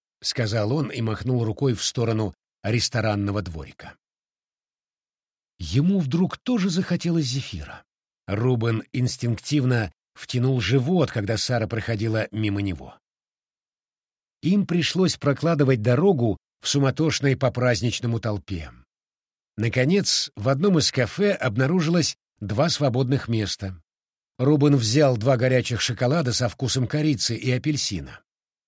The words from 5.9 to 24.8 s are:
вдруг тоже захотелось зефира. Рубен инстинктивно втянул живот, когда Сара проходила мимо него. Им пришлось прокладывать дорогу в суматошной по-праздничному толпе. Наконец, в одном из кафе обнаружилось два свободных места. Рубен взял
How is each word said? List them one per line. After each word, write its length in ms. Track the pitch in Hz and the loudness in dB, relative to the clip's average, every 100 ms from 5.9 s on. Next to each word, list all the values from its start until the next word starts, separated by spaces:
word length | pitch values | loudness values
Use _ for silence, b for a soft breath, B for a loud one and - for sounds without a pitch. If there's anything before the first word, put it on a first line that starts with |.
| 196 | 2
вдруг 400 | 139 160 185 - | 0 0 0 -2
тоже 320 | - 240 190 | -2 0 0
захотелось 560 | 170 185 175 170 165 135 | -2 -2 -2 0 0 0
зефира. 580 | 131 - 87 71 - _ _ _ _ - | -4 -6 -10 -12 -16 _ _ _ _ -6
Рубен 560 | 101 127 123 117 110 - | 0 2 2 0 -2 -4
инстинктивно 1000 | 127 123 - 120 113 - 147 127 120 98 - _ | -2 -2 -2 -4 -4 -2 0 2 0 -2 -8 _
втянул 460 | - - 123 131 127 | -20 -6 0 0 0
живот, 500 | 87 135 127 180 131 | 2 2 2 2 2
когда 260 | 117 101 110 | 0 -2 -2
Сара 300 | - 120 107 | -2 -2 -2
проходила 600 | 110 - 110 113 110 - | -4 -4 -2 -2 -2 -2
мимо 320 | 107 107 101 | -2 -2 0
него. 340 | 101 80 - - _ _ _ _ _ _ _ _ _ _ _ _ _ _ | -2 -4 -10 -20 _ _ _ _ _ _ _ _ _ _ _ _ _ _
Им 280 | 160 202 - | 0 0 2
пришлось 480 | 175 151 175 185 - | 0 0 2 0 2
прокладывать 640 | 143 139 160 156 135 123 | -2 0 0 2 4 4
дорогу 560 | 113 123 196 147 117 90 _ _ | 2 4 4 2 0 -2 _ _
в 80 | - | -2
суматошной 680 | 143 135 139 160 - 139 127 | 2 2 2 0 2 0 2
по-праздничному 840 | 127 120 127 104 117 - 120 117 | 0 2 2 2 0 -2 -2 -2
толпе. 500 | 113 101 - 87 76 - _ _ _ _ _ _ _ - | -2 -4 -6 -8 -8 -16 _ _ _ _ _ _ _ -4
Наконец, 760 | 113 127 131 196 - - - - | -2 2 2 2 0 -2 -4 -4
в 120 | 117 | -2
одном 300 | 135 202 165 | 2 4 4
из 140 | - | 2
кафе 400 | 131 117 - 202 | 0 -2 0 -2
обнаружилось 840 | 185 123 107 135 180 156 175 - - _ _ | 0 -2 0 2 2 2 2 0 -4 _ _
два 280 | 104 107 160 | -4 0 0
свободных 600 | - 139 120 127 135 - | 2 0 2 0 -2 0
места. 520 | 113 98 - 98 87 _ _ _ _ _ - | -2 -2 -6 -8 -10 _ _ _ _ _ -2
Рубен 380 | 131 151 143 | 2 6 6
взял 400 | 139 | 4